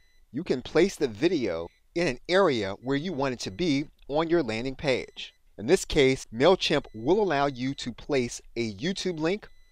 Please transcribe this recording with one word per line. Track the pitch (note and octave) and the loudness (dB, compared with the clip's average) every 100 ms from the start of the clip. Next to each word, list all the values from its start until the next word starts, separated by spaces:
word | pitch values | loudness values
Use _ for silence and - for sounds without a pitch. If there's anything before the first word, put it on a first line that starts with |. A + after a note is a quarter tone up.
| _ _ _ | _ _ _
you | C3 | -8
can | F3+ C3+ | -4 -4
place | - D#3+ F#3+ - | 0 2 2 2
the | C3+ | -4
video | G#2 D#3+ E3+ G#2+ E2 E2+ _ _ | 0 0 0 -2 -4 -8 _ _
in | E3+ E3+ | -2 -2
an | A#2 - | -2 0
area | F3+ F#3 A#2+ F#2+ G2+ | 2 4 2 -2 -4
where | A#2 C#3+ | -2 -2
you | F3+ | -2
want | C#3 C#3 | -2 -2
it | A#2+ | -2
to | A#2 | -8
be | F#2 F3 C#3 D#3 _ - | -2 0 0 -2 _ -6
on | D3 E3 | -2 2
your | E4+ | 2
landing | E3+ A2 C3 | 2 -2 -4
page. | C3+ D3+ A2+ - - - _ _ - | -4 0 0 -2 -14 -18 _ _ -8
In | A2 | 2
this | F#3+ | 2
case, | - D#3+ C3 C3+ - | 2 4 4 2 -4
MailChimp | A2 D#3 F#3+ - D3 - | 2 4 6 2 0 -2
will | G#2+ A#2+ G#3 | -8 0 2
allow | G3 C#3 C#3+ | 2 2 0
you | B2 C3 | 0 -6
to | C#3 B2 | -6 -10
place | - - C#3+ A#2+ - - A#2 | -10 -4 -2 -2 -6 -12 -6
a | A#2 | -6
YouTube | G2 D#3 G3 F#3 D#3+ | -4 -6 -4 -4 -2
link | D#3+ G#3 - - - | -2 -4 -8 -20 -20